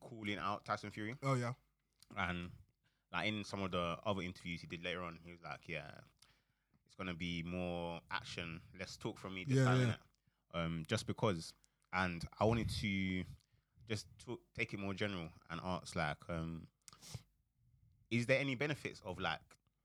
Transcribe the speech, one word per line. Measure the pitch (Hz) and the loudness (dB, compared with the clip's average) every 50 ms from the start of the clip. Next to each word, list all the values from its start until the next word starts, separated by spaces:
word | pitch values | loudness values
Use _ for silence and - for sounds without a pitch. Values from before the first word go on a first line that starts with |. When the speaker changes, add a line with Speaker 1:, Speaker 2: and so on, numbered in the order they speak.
Speaker 1:
calling | - - 120 110 107 104 104 87 | -10 -12 -10 -6 -2 -2 -2 0
out | 78 98 104 - - | 0 0 -2 -2 0
Tyson | - 107 101 - 104 | -2 -2 0 -2 -6
Fury. | - 110 107 110 127 - - | -6 -4 -4 -4 -4 -2 0
Speaker 2:
Oh, | 135 135 | 2 2
yeah. | 123 120 117 131 - _ _ _ _ _ _ _ _ - - - | 2 2 0 -2 -4 _ _ _ _ _ _ _ _ -20 -10 0
Speaker 1:
And, | 101 95 87 87 87 87 87 - - - _ _ _ _ _ _ _ _ - 90 | 0 2 2 2 -2 -2 -6 -8 -12 -18 _ _ _ _ _ _ _ _ -4 -2
like, | 87 82 107 | 0 2 2
in | 107 107 95 | 0 0 -4
some | - - 101 98 | -4 -2 -2 0
of | 92 90 | 2 2
the | 90 87 85 85 - - | 2 2 2 0 0 0
other | 110 101 95 85 | 0 0 2 0
interviews | 90 90 - - 87 87 82 | -4 -6 -6 -4 -4 -4 -4
he | - 78 | -4 -8
did | 87 82 87 | -8 -4 -2
later | 90 85 90 90 | -2 -2 -2 -2
on, | 85 82 82 82 | -4 -6 -8 -12
he | 87 85 | -14 -14
was | 85 82 | -12 -8
like, | 76 69 64 - - | -8 -10 -8 -6 -4
"Yeah, | 82 76 73 - - - - - _ _ - - - _ _ _ _ _ _ _ _ _ _ | -4 -4 -4 -6 -12 -14 -16 -20 _ _ -20 -20 -20 _ _ _ _ _ _ _ _ _ _
it's | _ - | _ -10
gonna | - 95 92 87 | -6 -4 -4 -2
be | 80 90 87 85 85 82 | 0 0 0 0 0 0
more | 87 87 90 90 87 87 87 85 85 85 82 - - | -2 0 0 0 0 0 0 0 -2 -2 -4 -6 -4
action, | 87 - - - - 85 85 85 82 87 - - - 90 | -4 -4 -4 -4 -6 -4 -4 -4 -6 -8 -10 -14 -8 -8
less | 92 - - | -8 -8 -8
talk | - - 113 - - | -6 -4 -4 -4 -4
from | - 95 95 | -6 -6 -6
me | 92 92 | -4 0
this | 131 131 135 | 4 6 6
Speaker 2:
Yeah, | 131 | 8
Speaker 1:
time, | 127 127 127 | 8 8 6
Speaker 2:
yeah. | 127 | 6
Speaker 1:
innit?" | 117 90 - - - _ _ _ _ _ _ _ _ - | 4 2 -2 -6 -20 _ _ _ _ _ _ _ _ -2
Um, | 85 85 82 82 82 78 | 0 2 2 2 0 0
just | - 113 104 - | 2 2 2 2
because. | - 98 - - 110 92 82 82 - - _ _ _ _ _ _ - - | 0 0 2 4 4 4 2 -2 -6 -12 _ _ _ _ _ _ -2 2
And | 92 92 90 85 85 80 - - - | 4 4 4 2 -2 -4 -6 0 4
I | 101 | 6
wanted | 110 117 117 107 101 - - | 6 6 4 2 0 0 0
to | - 104 98 95 95 92 92 92 90 - - - _ _ _ _ _ _ _ - - 110 | 0 2 2 2 2 2 2 0 -2 -4 -8 -16 _ _ _ _ _ _ _ -16 -4 -4
just | 110 101 - - - - - | -4 -4 -4 -10 -16 -16 -8
talk, | 127 120 - - _ - | -8 -8 -8 -8 _ -4
take | - 117 - - | -4 -4 -2 -2
it | 101 | -4
more | 98 98 98 | -2 -2 0
general | 87 107 101 101 90 82 80 - - - - | 0 0 0 0 -2 -4 -6 -8 -12 -10 -6
and | 82 82 - | -6 -4 -2
ask, | 90 90 - - - - | 0 -2 -2 -2 -2 0
like, | 87 80 73 76 - - - | 2 2 2 0 -2 -4 -4
um, | 85 82 82 82 82 80 - - _ _ - - - - - - - - - _ _ _ _ _ _ _ _ _ _ - - - - _ - - | -2 -2 -2 -2 -4 -6 -8 -14 _ _ -20 -20 -20 -18 -16 -14 -14 -14 -14 _ _ _ _ _ _ _ _ _ _ -20 -20 -20 -20 _ -6 0
is | 117 117 120 | 2 2 6
there | 113 131 131 | 6 6 6
any | 139 139 131 | 6 2 2
benefits | 107 143 151 143 - - 101 - - - | 2 2 0 0 0 -2 -6 -6 -6 -6
of, | 98 87 90 | -6 -4 0
like, | 92 82 78 - - - - _ _ _ _ _ _ | 2 2 2 0 -4 -14 -20 _ _ _ _ _ _